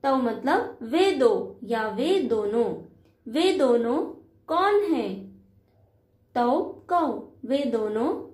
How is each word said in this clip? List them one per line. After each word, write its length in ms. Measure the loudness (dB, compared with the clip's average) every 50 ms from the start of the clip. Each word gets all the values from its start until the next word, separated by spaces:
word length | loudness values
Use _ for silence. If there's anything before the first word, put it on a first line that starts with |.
| 0
तौ 120 | 2 0
मतलब 600 | 2 2 0 -2 -2 -2 0 0 0 0 -4 -10 -12
वे 300 | -10 -2 2 2 4 4
दो 480 | 4 4 4 2 2 2 -2 -6 -12 -14 -8
या 240 | -4 -4 -2 -2 -4
वे 340 | -4 -2 0 2 2 2
दोनों। 440 | 2 0 0 -2 -2 -2 0 0 0 0 -2 -6 -12 -18 _ _ _ _ _ _ _ -6
वे 260 | -2 2 2 2 4 4
दोनों 400 | 4 4 4 2 2 0 0 -2 -2 -4 -8 -16 -20 _ _ _ _ -2
कौन 460 | 0 2 2 4 4 2 2 2 0
हैं? 480 | 0 0 -4 -6 -10 -12 -16 -20 -20 _ _ _ _ _ _ _ _ _ _ _ _ _ _ _ _ _ _ _
तौ 260 | 0 0 2 2 0
कौ, 720 | -2 -4 -8 -14 -8 -2 0 0 0 0 -2 -6 -10 -14 -20 -18 -6
वे 120 | -2 -2 0
दोनों 560 | 0 0 -2 -2 -2 -2 -2 -2 -2 -2 -2 -4 -8 -14